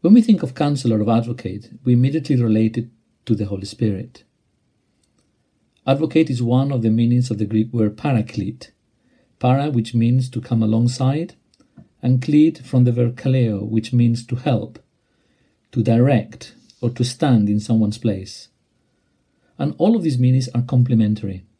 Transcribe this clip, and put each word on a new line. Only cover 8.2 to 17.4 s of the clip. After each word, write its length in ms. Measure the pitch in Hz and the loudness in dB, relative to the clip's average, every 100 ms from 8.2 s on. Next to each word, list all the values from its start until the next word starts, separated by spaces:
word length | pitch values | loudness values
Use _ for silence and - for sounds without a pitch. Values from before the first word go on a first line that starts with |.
| 104 - 95 - - _ _ _ _ _ _ _ | -2 -6 -8 -10 -20 _ _ _ _ _ _ _
Para, 320 | 123 135 147 | 0 0 0
which 240 | 127 110 | -2 -2
means 360 | 117 117 131 127 | 0 2 0 -2
to 100 | 123 | -8
come 220 | - 117 | -4 -2
alongside, 720 | 110 113 120 120 131 147 170 _ _ _ _ - _ _ | 0 2 0 0 -2 -2 -6 _ _ _ _ -20 _ _
and 220 | 123 127 | 0 0
clete 420 | 135 147 160 156 | 2 4 4 2
from 200 | - 131 | -2 2
the 80 | 123 | 2
verb 240 | 120 117 120 | 2 -2 -2
kaleo, 520 | 135 131 117 101 107 | -2 0 0 -2 -2
which 240 | 113 110 | -4 0
means 320 | 123 120 117 | 2 2 0
to 120 | - 127 | -4 -6
help, 420 | - 226 - - _ _ _ _ _ _ _ _ _ | -2 -2 -4 -16 _ _ _ _ _ _ _ _ _
to 120 | - | -4
direct, 720 | 107 113 135 120 - - - _ _ _ | 0 2 4 2 -2 -16 -20 _ _ _
or 80 | 120 | -6
to 160 | - | -2
stand 460 | 127 - 147 117 | -6 -2 2 2